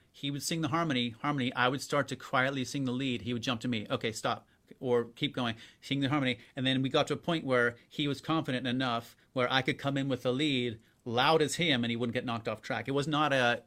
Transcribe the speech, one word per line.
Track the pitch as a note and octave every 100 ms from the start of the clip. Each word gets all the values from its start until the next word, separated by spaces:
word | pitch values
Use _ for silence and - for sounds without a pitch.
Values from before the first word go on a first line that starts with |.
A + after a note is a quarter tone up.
| _
he | - C#3+
would | C#3+
sing | - E3
the | D#3
harmony, | E3 E3 B2+ A#2+ A2+
harmony. | D3 D3 B2
I | B2+ B2
would | C#3
start | - D3 C3+
to | B2+
quietly | - C3 C3 C#3 B2+
sing | D3 C3
the |
lead. | B2 C3+ A#2+
He | G2+
would | A#2+
jump | C3 A#2
to | B2+
me, | A2+ G#2
"Okay, | B2 A#2
stop," | G#2+ B2+ G#2+ - _ _ -
or | C3 A#2+ A2+ -
"Keep | C#3+ -
going," | A#2 A2+ - -
sing | - C#3
the | C3+
harmony. | D3+ C3 A#2 - -
And | C3
then | C3
we | C3
got | D3 C3+
to |
a | D3
point | - D#3+ C3+
where | B2 A#2+ A#2 _
he | - D3
was | C#3
confident | - D#3+ C#3+ B2+ B2+
enough | B2+ C3 A#2 A#2 - _
where | C3 B2
I | C3
could | C#3 -
come | C#3 C#3
in | C#3
with | B2+
the | B2+
lead | B2+ D#3 C3 A#2+ A2+ _ _ B2
loud | A#2 C#3+ D#3+
as | C#3+ -
him, | E3+ B2+
and | A#2
he | A#2
wouldn't | A#2+ B2
get | B2
knocked | A#2 A2+
off | G#2
track. | - A#2 A2
It |
was | C#3 C#3+
not | D3 D3
a | C3+ A#2+ A#2